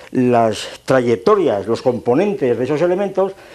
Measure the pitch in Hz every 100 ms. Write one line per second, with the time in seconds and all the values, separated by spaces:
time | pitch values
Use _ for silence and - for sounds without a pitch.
0 | - 127 123 120 113 104 - - - 131
1 | 120 113 - 208 147 101 98 113 127 117
2 | - 135 208 190 131 113 127 147 175 180
3 | 202 190 190 - -